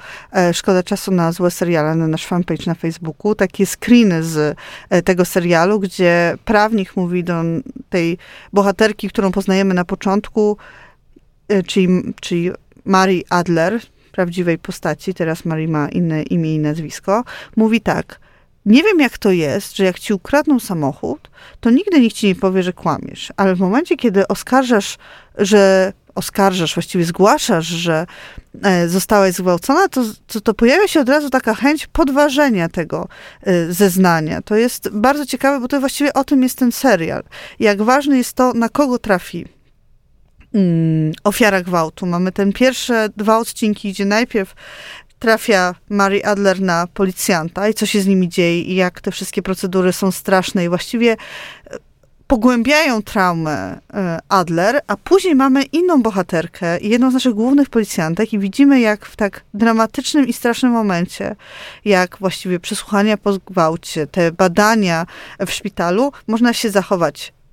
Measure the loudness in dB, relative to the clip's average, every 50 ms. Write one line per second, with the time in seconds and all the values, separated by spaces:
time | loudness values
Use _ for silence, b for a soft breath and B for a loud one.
0 | B B B B B B -2 0 0 2 0 0 0 0 0 0 0 -2 -4 -6
1 | -2 -2 0 0 2 0 0 0 -2 -2 0 -2 -2 0 0 0 0 0 0 0
2 | -2 -2 -2 -4 -4 -4 -4 -2 -2 -2 -6 -6 -4 -6 -6 -4 -6 -6 -6 -6
3 | -10 -12 -10 -4 -4 -2 0 0 0 -2 0 -2 -2 -2 -2 -6 2 4 6 6
4 | 6 4 2 0 -2 -2 -2 -2 -2 -2 -4 B B B B B B B 0 2
5 | 2 2 2 2 0 0 0 0 0 2 2 2 4 2 2 0 -2 -4 -2 0
6 | 2 2 4 4 2 0 -2 -4 -2 0 2 2 2 2 0 -2 -2 -4 -4 -4
7 | -4 -2 -2 -4 -2 -2 -2 -2 -2 -2 -4 -4 -6 -10 -16 -20 -10 _ -2 -2
8 | 0 -2 -4 B B B B B B B 0 2 2 2 2 2 2 2 2 0
9 | -6 -6 -4 -2 -2 0 -2 -2 0 0 2 2 2 2 0 0 -2 -2 -6 -4
10 | -2 -2 0 -2 -2 -2 -2 0 0 0 0 B B B B B B B B B
11 | _ _ _ -20 _ _ _ _ _ -2 0 0 0 0 0 2 2 4 2 0
12 | 0 -4 -10 -12 -8 -6 -4 -4 -2 -4 -6 -8 _ _ _ _ _ 0 2 2
13 | 4 2 0 0 -2 -2 -2 -2 0 0 0 0 0 0 -2 -4 -6 -12 _ _
14 | _ _ -4 -4 -4 -2 -2 -2 -2 -2 -2 -2 -6 -10 -10 -6 -6 -6 -6 -4
15 | -6 -8 -6 -4 -4 -4 -4 -4 -6 -6 -4 -4 -4 -2 -2 -2 -2 -2 -2 -2
16 | -2 0 -2 -4 -2 -2 -2 -2 0 0 -2 -2 -2 -2 -2 -4 -8 -10 -12 -8
17 | -4 -2 -2 -2 -2 B B B B B -2 0 2 2 2 0 0 -2 -2 -4
18 | -6 -8 -14 -20 b b b b b b _ _ 2 4 6 6 6 4 2 2
19 | 2 0 -2 -2 0 0 2 2 0 0 -2 -4 -6 -8 -4 0 0 0 0 -2
20 | -4 -4 -4 -4 -2 0 0 0 2 2 0 0 0 -4 -4 -2 -2 -4 -4 -6
21 | -8 -8 -8 -10 -12 -20 B B B B B B 2 2 4 4 2 4 4 4
22 | 4 4 2 0 0 0 0 0 0 0 0 0 -2 -2 -6 -4 -4 -4 -4 -4
23 | -6 -12 -14 -14 -16 -12 -4 0 0 0 2 2 0 0 0 0 0 -2 -2 0
24 | 0 0 2 2 0 0 -2 -6 -2 0 0 2 2 2 2 0 0 -2 -8 B
25 | B B B B B B _ -4 0 4 4 6 6 6 6 4 2 0 -2 _
26 | _ _ _ -8 -8 -4 0 2 2 2 2 0 -2 -2 -4 -4 -6 -4 -2 -2
27 | -2 -2 0 2 4 4 4 2 2 0 0 0 0 -2 -6 -4 -2 -2 -2 -2
28 | -4 B B B B B B B B _ -12 -2 0 0 2 2 2 0 0 -2
29 | 0 2 4 4 4 4 2 0 0 0 0 0 0 0 2 2 2 2 0 -2
30 | -4 -4 -6 -12 _ -10 -10 -2 -2 -2 0 2 4 4 4 4 2 2 2 2
31 | 2 2 2 2 0 0 -2 -2 0 -2 -2 0 0 0 0 0 -4 -4 -2 0
32 | 0 2 2 2 2 2 2 2 2 2 2 0 -2 -2 -4 -6 -6 -4 -6 -8
33 | -8 B B B B B B B -2 0 0 0 0 -2 0 2 2 2 4 4
34 | 4 4 4 2 0 -2 -6 -6 -4 -2 0 0 2 0 -2 -6 -8 -8 -2 0
35 | 2 2 2 0 -2 -6 -4 -2 0 0 0 0 -2 -2 -2 -2 -2 -2 -2 -2
36 | -2 0 0 0 0 2 2 2 2 0 0 0 0 -2 0 0 2 2 2 2
37 | 0 -4 -6 -8 -10 B B B B B B B 0 2 2 2 2 2 2 2
38 | 2 2 2 2 0 0 0 0 0 2 2 0 -2 0 0 0 0 0 -2 -2
39 | 0 0 0 0 -2 -6 -12 -12 -12 -14 _ _ _ _ _ _ _ _ _ _
40 | _ _ _ _ _ _ _ _ _ _ 0 2 2 2 2 2 2 2 2 0
41 | 0 -2 -4 -2 -2 -2 2 2 2 2 2 0 -2 -2 -2 -2 -2 -2 -6 -6
42 | -4 -4 -2 -2 -2 -2 -2 0 0 0 0 2 0 0 0 -4 -4 -2 -2 -2
43 | -2 -2 -4 -4 0 0 0 0 0 -4 -6 -2 -2 -2 -2 -4 -6 -8 -6 -4
44 | -2 0 0 0 0 0 -2 -4 -4 -4 B B B B B B B B B B
45 | B B _ _ 0 0 0 2 2 2 2 2 2 0 -4 -8 _ -4 0 0
46 | 2 2 0 0 0 0 0 2 2 2 2 2 0 0 0 -2 -2 -4 _ -2
47 | -2 -2 -2 -4 -2 -2 -2 -2 -2 -6 -4 -2 -2 -2 0 -2 -4 -2 0 0
48 | 2 2 2 2 0 0 0 0 0 2 0 -2 -2 -2 -2 0 0 -2 -4 -6
49 | -8 -8 -8 -8 -10 -8 -6 -6 -6 -4 -6 -6 -6 -2 0 0 0 0 0 0
50 | -2 -2 -2 -4 -2 0 0 0 0 0 -2 -2 -2 -2 -2 -4 -4 -6 -2 0
51 | 2 2 0 0 B B B B B B B B B -18 -18 -18 -18 _ _ _
52 | _ _ _ _ _ -2 0 2 2 2 2 2 2 2 2 2 2 2 0 -2
53 | -4 -4 -2 0 0 2 0 -2 -2 -4 -4 -6 -6 -8 -10 -14 -16 -10 -8 -6
54 | -4 -4 -6 -8 -4 0 0 0 2 0 0 0 2 2 0 0 -2 -4 -6 -6
55 | _ 2 2 2 4 2 2 4 4 4 2 2 0 0 -2 0 2 2 2 2
56 | 2 0 -2 -2 -4 -2 -2 -4 -4 -4 -8 -6 -4 -4 -4 -2 0 0 2 2
57 | 2 2 2 2 0 0 0 0 0 2 4 2 2 2 0 -2 -2 -2 -2 -4
58 | -2 -2 -2 -2 -2 -2 -2 -2 -4 -2 2 4 4 6 6 4 4 2 0 -2
59 | -6 -12 -6 -4 -4 -4 -4 -8 -16 _ -4 0 2 2 4 2 0 0 -2 -6
60 | -6 0 0 2 2 0 -2 -2 -2 -2 0 0 0 0 0 0 0 0 -2 -2
61 | -4 -4 -6 -8 -10 -10 -10 B B B B B B B B B -2 0 2 2
62 | 2 -2 -4 -6 -6 -6 -6 -6 -6 -4 -4 -4 -4 -8 -8 -8 -6 -2 0 0
63 | 2 0 0 0 -2 -2 -4 -4 -6 -6 -2 0 0 0 -2 -4 -8 -10 -8 -6
64 | -8 -4 -2 0 0 0 0 0 0 2 2 2 4 4 4 2 2 0 0 -2
65 | -4 B B B B B B B -8 -8 -8 -8 -8 -8 -6 -4 -2 0 0 0
66 | 0 -2 B B B -4 0 2 2 2 2 0 -2 0 0 0 0 0 0 0
67 | 0 -2 -2 -6 -14 -18 -18 _ _ _